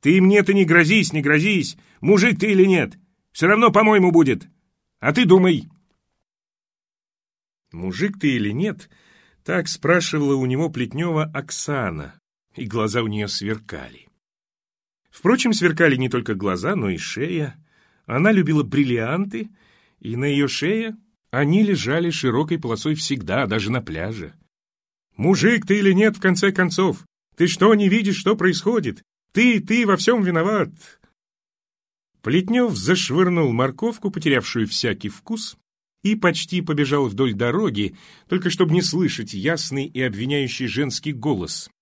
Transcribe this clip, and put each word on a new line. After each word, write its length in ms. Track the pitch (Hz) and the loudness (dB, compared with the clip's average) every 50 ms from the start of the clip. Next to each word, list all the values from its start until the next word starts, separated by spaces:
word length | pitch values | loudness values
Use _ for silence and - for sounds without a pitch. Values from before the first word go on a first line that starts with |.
Ты 200 | - 139 165 190 | 4 4 4 6
мне-то 320 | 185 190 202 208 196 196 196 | 6 6 6 6 4 4 4
не 120 | 196 190 | 4 4
грозись, 480 | 160 165 170 170 151 175 185 180 - - | 4 4 4 4 4 4 2 2 0 -2
не 80 | 156 | -2
грозись, 560 | 135 143 143 151 160 208 208 185 135 - - _ _ _ _ _ | 0 2 2 2 2 2 0 0 -2 -4 -8 _ _ _ _ _
мужик 380 | - 135 208 202 180 247 226 - | 2 4 4 4 6 4 2 0
ты 120 | 190 214 | 0 2
или 140 | 208 190 185 | 4 4 6
нет, 320 | 190 185 175 135 - - - _ _ _ _ _ _ | 6 6 2 2 -2 -6 -16 _ _ _ _ _ _
всё 160 | _ - 160 175 | _ 0 2 2
равно 240 | 208 214 240 233 | 4 4 4 4
по-моему 400 | - 208 220 214 214 208 185 180 | 4 4 4 6 6 6 6 6
будет, 360 | 170 165 160 131 120 92 - - _ _ _ _ _ _ _ _ _ _ | 6 6 4 4 2 -2 -4 -16 _ _ _ _ _ _ _ _ _ _
а 140 | - 127 151 | -4 -2 2
ты 120 | 247 247 | 2 4
думай!» 440 | 175 185 190 180 185 170 131 - - _ _ _ _ _ _ _ _ _ _ _ _ _ _ _ _ _ _ _ _ _ _ _ _ _ _ _ _ _ _ _ _ _ _ _ _ _ _ _ _ | 6 6 6 6 4 2 0 -4 -10 _ _ _ _ _ _ _ _ _ _ _ _ _ _ _ _ _ _ _ _ _ _ _ _ _ _ _ _ _ _ _ _ _ _ _ _ _ _ _ _
«Мужик 480 | - 82 87 92 92 95 160 208 196 - | -16 -10 -8 -8 -6 -4 -4 -4 -4 -2
ты 160 | - 151 131 | -2 -2 -2
или 160 | 120 104 101 | 0 -2 -4
нет?» — 380 | 107 127 180 214 - - - _ _ _ _ _ _ _ _ _ _ _ _ | -4 -4 -4 -4 -6 -8 -16 _ _ _ _ _ _ _ _ _ _ _ _
так 240 | - 180 185 165 - | -4 -4 -4 -4 -6
спрашивала 680 | - - - 147 170 180 170 - - 156 147 139 139 | -8 -6 0 0 0 2 0 -2 -2 -2 0 0 0
у 100 | 135 131 | 0 0
него 240 | 127 127 135 160 165 | -2 -2 -2 -2 -4
Плетнева 540 | 156 131 123 113 127 139 165 175 165 156 156 | -4 -6 -6 -6 -4 -6 -4 -2 -2 -4 -4
Оксана, 960 | 156 156 139 - - - - - - 147 139 120 95 82 76 73 69 - _ _ _ _ _ _ _ _ | -4 -6 -12 -10 -10 -10 -10 -8 -6 -4 -4 -4 -4 -6 -8 -12 -14 -16 _ _ _ _ _ _ _ _
и 100 | - 131 | -12 -12
глаза 380 | 107 101 117 107 110 98 123 117 | -8 -4 -2 -2 -2 -2 -2 -4
у 40 | 110 | -4
неё 200 | 104 107 104 101 | -4 -6 -6 -6
сверкали. 800 | - - 98 101 110 107 110 - - 76 65 62 - - - _ _ _ _ _ _ _ _ _ _ _ _ _ _ _ _ _ _ _ _ _ | -6 -8 -6 -6 -6 -8 -8 -14 -14 -14 -14 -16 -18 -20 -20 _ _ _ _ _ _ _ _ _ _ _ _ _ _ _ _ _ _ _ _ _
Впрочем, 420 | _ - _ 175 240 254 - 247 214 | _ -4 _ 0 0 2 2 0 0
сверкали 420 | 214 175 175 160 160 170 160 135 127 | 2 0 0 2 4 2 2 4 2
не 100 | 131 127 | -2 -2
только 260 | 113 123 113 - 107 | -2 -4 -4 -4 -6
глаза, 420 | 95 95 101 92 90 87 147 202 | -4 -2 -4 -4 -2 -4 -4 -4
но 140 | 180 117 - | -2 -2 -4
и 80 | - 80 | -4 -4
шея. 640 | - - - - 131 165 180 165 151 135 - - _ _ _ _ _ _ _ _ _ | -6 -10 -8 -6 -6 -4 -4 -4 -6 -6 -10 -16 _ _ _ _ _ _ _ _ _
Она 260 | - 117 127 165 214 | -6 -2 0 2 4
любила 320 | 220 190 175 143 156 151 143 | 4 2 2 2 2 0 0
бриллианты, 840 | 104 - 139 143 131 120 117 113 117 143 175 202 196 196 226 214 214 _ _ _ _ _ _ _ _ _ _ | 0 0 0 0 2 0 -2 -2 -4 -4 -4 -4 -6 -6 -10 -12 -12 _ _ _ _ _ _ _ _ _ _
и 160 | _ - 113 | _ -10 -6
на 100 | 120 135 | -4 -2
её 220 | 143 143 139 143 135 | -2 0 0 0 0
шее 480 | - - 143 165 208 220 226 226 220 - _ _ _ _ _ _ | -2 -4 -2 -2 -2 -2 -4 -6 -10 -14 _ _ _ _ _ _
они 300 | - 127 143 143 165 202 220 | -4 -2 0 2 4 4 4
лежали 460 | 202 196 143 98 113 139 165 175 170 | 2 2 -2 -2 -2 -2 -2 -2 -2
широкой 480 | 156 - - 131 110 127 156 156 170 156 | -4 -2 -2 0 0 0 -2 -2 -4 -6
полосой 380 | 160 120 113 107 - 156 156 | -4 -6 -6 -4 -2 -4 -4
всегда, 500 | 151 - - 139 127 98 78 92 120 139 | -4 -4 -6 -6 -6 -4 -4 -2 -2 -2
даже 260 | 104 107 113 98 101 | 0 -2 -2 -2 -2
на 100 | 120 127 | -4 -4
пляже. 520 | - - 82 78 85 101 113 107 85 73 - _ _ _ _ _ _ _ _ _ _ _ _ _ _ _ _ | -4 -6 -8 -8 -8 -8 -8 -10 -12 -16 -18 _ _ _ _ _ _ _ _ _ _ _ _ _ _ _ _
«Мужик 500 | - 101 160 196 - 147 208 240 226 220 - | -4 0 0 2 4 4 2 2 2 2 0
ты 120 | 196 208 | 0 2
или 120 | 202 196 | 4 4
нет, 260 | 190 185 214 220 220 - | 4 4 4 2 2 0
в 40 | |
конце 300 | - 190 180 185 190 196 | 0 0 0 2 2 0
концов? 540 | 190 196 185 175 - - 190 185 - - - _ _ _ _ _ _ | 2 2 0 0 0 0 0 0 0 -4 -10 _ _ _ _ _ _
Ты 120 | _ 165 180 | _ 0 0
что, 280 | 180 - 185 208 226 | 2 4 4 4 6
не 140 | 208 208 196 | 6 4 2
видишь, 280 | 185 233 226 196 190 - | 2 2 0 0 -4 -2
что 180 | - 196 220 | 0 -2 0
происходит? 680 | 214 175 185 180 185 - 202 240 226 226 120 - - _ _ _ _ _ _ | 2 2 0 0 0 -2 -2 -2 0 -2 -4 -8 -8 _ _ _ _ _ _
Ты, 280 | _ - 233 247 240 208 | _ 2 2 4 2 2
ты 260 | - - 208 240 240 | -2 -2 0 0 2
во 120 | 202 196 160 | 2 0 0
всём 260 | - - 247 240 202 | 2 2 2 2 2
виноват!» 460 | 180 175 165 165 190 220 208 160 - - - - - - _ _ _ _ _ _ _ _ _ _ _ _ _ _ _ _ _ _ _ _ _ _ _ _ _ | 0 0 0 0 0 0 -2 -2 -4 -8 -20 -20 -20 -20 _ _ _ _ _ _ _ _ _ _ _ _ _ _ _ _ _ _ _ _ _ _ _ _ _
Плетнёв 540 | _ 110 127 180 185 185 226 247 247 233 170 | _ -2 0 0 0 0 0 0 0 0 -2
зашвырнул 760 | 101 92 113 180 180 185 - 127 160 185 180 180 170 160 135 117 | -4 0 0 0 0 0 -2 0 0 2 2 2 0 0 0 0
морковку, 560 | 117 127 131 - - - 233 226 - - 202 | 0 -2 -2 -2 -4 -4 -6 -6 -4 -8 -6
потерявшую 560 | 208 - 127 143 139 127 - - - 120 110 107 | -6 -4 -2 0 0 0 0 -2 -4 -4 -4 -2
всякий 420 | - - - 120 107 - - 107 | -4 -4 -4 -4 -4 -4 -8 -12
вкус, 480 | - - _ - 226 220 220 - - _ _ _ _ _ _ _ _ _ _ | -12 -12 _ -10 -10 -8 -8 -12 -14 _ _ _ _ _ _ _ _ _ _
и 120 | 190 214 | -2 -2
почти 460 | 214 208 180 165 160 - - - 180 | 2 0 0 0 0 -6 -4 -4 -4
побежал 460 | 170 165 156 147 147 131 139 147 139 120 | -2 -2 -2 -2 0 0 0 0 0 -2
вдоль 260 | 98 104 135 127 107 | -2 -2 -2 -2 0
дороги, 600 | 98 117 120 120 180 220 185 123 98 104 95 - - - - - - _ _ | -2 -2 -2 -2 -2 -2 -2 -2 -4 -4 -6 -6 -12 -20 -20 -20 -20 _ _
только 220 | - 185 180 180 | -6 -2 -2 -4
чтобы 240 | - - 190 160 151 | 0 0 0 2 2
не 80 | 180 | 0
слышать 520 | 180 - - 170 185 151 - - 113 107 - | 0 0 -2 -2 -2 -2 -2 -6 -10 -10 -10
ясный 520 | 98 95 139 170 156 - - 135 139 135 | -6 -4 -4 -4 -4 -6 -6 -6 -6 -6
и 160 | - - 127 | -6 -6 -4
обвиняющий 640 | 131 127 104 98 120 131 147 143 139 123 - - 131 120 | -4 -4 -4 -6 -6 -4 -4 -4 -4 -4 -6 -6 -8 -6
женский 460 | 101 117 147 135 - - - 151 147 | -4 -4 -4 -4 -4 -8 -8 -8 -8
голос. 560 | 123 110 151 139 95 87 80 - - - - _ _ | -6 -4 -4 -4 -4 -4 -8 -10 -12 -14 -16 _ _